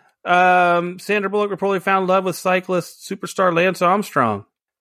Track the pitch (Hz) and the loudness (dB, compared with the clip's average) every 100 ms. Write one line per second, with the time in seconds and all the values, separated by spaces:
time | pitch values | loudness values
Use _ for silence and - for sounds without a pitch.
0 | _ _ - 180 180 180 175 175 175 180 | _ _ 0 4 6 4 4 2 -2 -8
1 | - 208 196 208 208 185 196 190 196 190 | -4 -2 -2 -2 -2 -2 -2 -2 0 0
2 | 185 190 185 165 190 185 180 180 - - | 2 0 0 -4 -2 -2 0 -4 -4 -12
3 | - - 175 - 185 170 185 175 175 202 | -12 -10 -8 -2 0 2 0 0 0 0
4 | - 147 117 101 - _ _ _ | 0 0 0 -2 -8 _ _ _